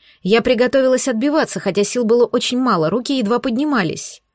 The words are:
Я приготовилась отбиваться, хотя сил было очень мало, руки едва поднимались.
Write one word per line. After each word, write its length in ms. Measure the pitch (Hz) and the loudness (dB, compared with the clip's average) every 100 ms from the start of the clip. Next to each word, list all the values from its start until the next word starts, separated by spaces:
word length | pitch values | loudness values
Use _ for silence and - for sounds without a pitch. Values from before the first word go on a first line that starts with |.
| _ _ | _ _
Я 200 | 180 226 | 0 2
приготовилась 680 | 254 240 247 269 262 262 269 | 2 2 2 2 2 2 0
отбиваться, 520 | 226 277 302 226 185 | -2 0 0 0 -2
хотя 240 | 202 180 | -2 0
сил 200 | 202 247 | -2 0
было 220 | 220 240 247 | 2 2 2
очень 320 | 254 - 247 | 0 -2 -2
мало, 320 | 254 185 156 | 0 0 0
руки 260 | 226 240 269 | -2 -2 -2
едва 220 | 208 240 | 0 -2
поднимались. 840 | 262 226 302 254 170 - - - _ | -2 -2 0 0 -2 -6 -12 -16 _